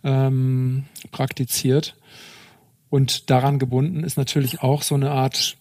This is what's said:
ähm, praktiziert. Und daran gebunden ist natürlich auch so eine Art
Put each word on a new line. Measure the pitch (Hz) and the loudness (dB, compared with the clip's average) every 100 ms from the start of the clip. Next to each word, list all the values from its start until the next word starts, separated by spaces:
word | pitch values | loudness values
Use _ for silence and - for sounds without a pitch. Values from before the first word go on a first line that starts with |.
ähm, | 139 135 135 131 131 131 127 131 139 - - | 0 2 2 2 2 2 0 -2 -6 -16 -18
praktiziert. | - 135 - 127 - - 135 156 - _ - - - - _ _ _ _ | -6 -6 -4 -4 -2 2 2 2 -12 _ -20 -20 -20 -20 _ _ _ _
Und | 143 131 - - | 2 2 0 2
daran | 131 135 143 | 2 2 0
gebunden | 131 127 147 170 | 0 0 0 -2
ist | 160 - | -4 -4
natürlich | 131 - 131 - | -2 0 -2 -2
auch | 131 147 | 0 0
so | - | 0
eine | 143 135 | 0 0
Art | 139 135 - - - | 0 0 -2 -4 -6